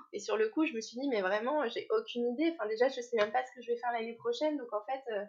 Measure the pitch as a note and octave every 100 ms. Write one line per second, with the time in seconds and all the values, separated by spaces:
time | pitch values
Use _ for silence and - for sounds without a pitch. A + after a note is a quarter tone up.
0 | - - G3+ G#3 A3 D#4 D4+ A#3 A3+ A#3
1 | C#4 A3 F#3 G#3 A#3+ D4+ A#3+ A3 - A3
2 | A3+ A#3+ A#3+ B3 E4 E4 G#3+ A3 B3+ C4
3 | A#3+ A3+ G#3+ B3+ C4 B3+ A3+ A#3+ A#3+ A#3+
4 | A3+ A#3 A3+ A#3 D4+ D4 A#3+ G#3 G#3+ C4+
5 | C4+ G#3